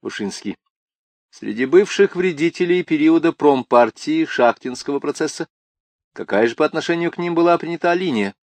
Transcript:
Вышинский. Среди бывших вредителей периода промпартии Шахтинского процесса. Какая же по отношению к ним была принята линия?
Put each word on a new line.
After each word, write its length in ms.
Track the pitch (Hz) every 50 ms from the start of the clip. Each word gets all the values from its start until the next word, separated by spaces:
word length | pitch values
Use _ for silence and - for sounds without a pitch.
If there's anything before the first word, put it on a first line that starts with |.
Вышинский. 560 | - 107 - - 110 98 92 - - 104 92 _ _ _ _ _ _ _ _ _ _ _ _ _ _ _ _
Среди 300 | - - 107 107 110 127
бывших 480 | 135 143 180 208 190 - - 196 196 -
вредителей 720 | 175 180 185 170 139 156 170 160 - 180 175 175 180 175
периода 480 | - 165 151 147 160 160 165 151 165 160
промпартии 920 | _ 143 147 139 131 120 _ - 120 120 113 - - - - 156 160 160
Шахтинского 760 | 143 - - 127 120 113 _ _ 135 123 - - - 143 139
процесса. 480 | - 143 147 - 160 151 - - 170 _ _ _ _ _ _ _ _ _ _ _ _ _ _
Какая 340 | - - - 101 101 110
же 80 | 120 117
по 100 | - 156
отношению 460 | 151 151 160 147 - 170 170 170 170
к 80 | - -
ним 160 | 175 175 170
была 240 | 165 170 175 175 170
принята 340 | - 156 175 165 - 175 175
линия? 440 | 180 185 180 135 110 101 98 101 _